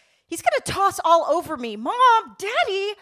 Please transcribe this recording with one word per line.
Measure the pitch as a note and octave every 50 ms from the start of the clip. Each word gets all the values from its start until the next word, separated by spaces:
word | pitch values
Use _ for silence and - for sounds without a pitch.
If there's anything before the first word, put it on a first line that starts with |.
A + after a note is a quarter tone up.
| _ _ _ _ _
He's | - E4+ E4
gonna | - F#4 - C#4 -
toss | - - D#4+ G4 G4 - - -
all | E4 E4 E4+ D#4
over | - C#4+ E4+ E4 C4+ D#4+
me. | C4 B3 A#3 G#3+
Mom, | G#3 A3 D4 G#4 B4 B4+ B4+ A#4 A4+ G4+ C#4 G3+
Daddy | - F4 G4 A#4 D5+ F5 C5 F#4+ G4 G4 G4+ G#4+ -